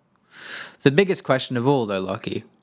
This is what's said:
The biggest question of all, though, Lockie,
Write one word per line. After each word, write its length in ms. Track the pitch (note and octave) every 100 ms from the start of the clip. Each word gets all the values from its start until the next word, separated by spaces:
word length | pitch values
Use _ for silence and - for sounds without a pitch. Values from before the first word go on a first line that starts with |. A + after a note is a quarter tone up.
| _ _ _ - - - - -
The 80 | C#3+
biggest 320 | C#3+ F#3+ F3
question 320 | - C3 - B2
of 100 | B2
all, 180 | C#3+ G#2+
though, 140 | G2
Lockie, 420 | F#2+ G2 - G2+ - _